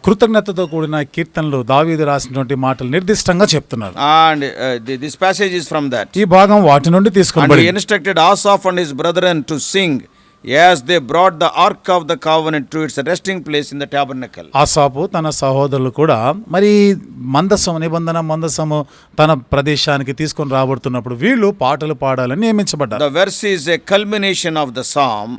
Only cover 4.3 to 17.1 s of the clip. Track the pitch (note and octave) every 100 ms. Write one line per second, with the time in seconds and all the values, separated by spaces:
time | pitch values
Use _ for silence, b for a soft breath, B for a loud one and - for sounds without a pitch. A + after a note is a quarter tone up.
4.3 | D3+ C#3 - B2+ A#2+ A2+ C3 D3 - F#3+
5.3 | F#3 G3+ F3+ D3 D#3 C#3+ A#2+ G2 F#3 G3+
6.3 | F3+ G3 G#3 F3 C#3+ E3 F3+ G3+ F#3+ F#3
7.3 | E3 D3 D3 E3 F#3+ - G3+ D#3+ E3+ E3
8.3 | G3 G3+ G3+ F#3 F3+ E3 C3 E3 E3+ F3+
9.3 | E3 C3 D#3 - F#3+ F#3 C3 - b b
10.3 | b - C3+ F3 F3 B2 F3 A#2+ D#3 F#3+
11.3 | D#3+ E3 - F#3 G3 - F3+ D#3 D#3+ D#3+
12.3 | D#3+ D#3 D#3 B2 D#3+ D#3 D3+ C#3 F3+ -
13.3 | F#3+ D3 D3 C#3+ C#3+ C#3+ C#3 C3+ C3 A#2+
14.3 | - D#2+ C3+ D3 - C#3 C3 F#3+ F3 D#3
15.3 | C#3+ C3+ C3+ C#3 C3+ B2+ A#2+ D#3 A#2+ A#2+
16.3 | F3+ A3+ E3+ G#3 G#3 G3+ G3 -